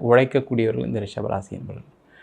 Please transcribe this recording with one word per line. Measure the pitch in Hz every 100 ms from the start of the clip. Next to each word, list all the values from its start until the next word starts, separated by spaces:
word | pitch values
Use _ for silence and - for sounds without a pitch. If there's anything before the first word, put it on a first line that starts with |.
| 117
உழைக்கக்கூடியவர்கள் | 123 131 139 135 120 113 117 120
இந்த | 117
ரிஷப | 104 - 107
ராசி | 98 - 92
அன்பர்கள். | - - - _ _ -